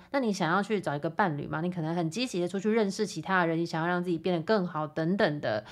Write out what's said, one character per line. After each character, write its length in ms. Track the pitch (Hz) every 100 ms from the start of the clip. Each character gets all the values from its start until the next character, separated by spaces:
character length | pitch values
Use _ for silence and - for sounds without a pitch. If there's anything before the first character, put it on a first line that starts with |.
| -
那 100 | 277
你 140 | 233
想 180 | 190 160
要 120 | 185
去 180 | 196 208
找 140 | 165 143
一 40 |
个 80 | 160
伴 300 | 175 196 147
侣 80 | 127
嘛， 160 | 151
你 80 | 180
可 120 | 180
能 120 | 156
很 160 | 170 160
积 160 | 196 254
极 160 | 185
的 60 | 175
出 100 | 196
去 140 | 208
认 180 | 226 202
识 160 | 190 202
其 160 | 175
他 240 | 170 185 165
人， 140 | 165
你 40 |
想 160 | 170 165
要 80 | 170
让 160 | 180
自 60 | 180
己 80 | 165
变 180 | 185 175
得 60 |
更 240 | 160 220 180
好 220 | 156 151
等 280 | 160 160 202
等 240 | 196 147
的， 240 | 143 107 -